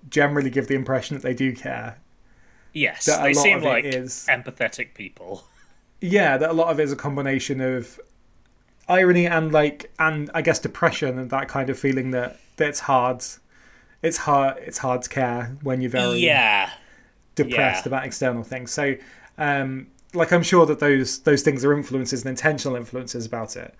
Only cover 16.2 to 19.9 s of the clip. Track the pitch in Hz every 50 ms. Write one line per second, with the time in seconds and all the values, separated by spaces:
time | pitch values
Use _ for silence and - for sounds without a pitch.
16.2 | 170 160 147 131 117 110 104 98 95 - - - - - - _ _ _ _ _
17.2 | _ _ - - 139 120 123 - 135 101 92 92 - 123 135 131 139 127 - -
18.2 | 139 127 120 117 110 - 131 127 123 120 - 151 143 139 131 - - - - -
19.2 | - - _ - 151 143 143 139 135 135 131 131 135 -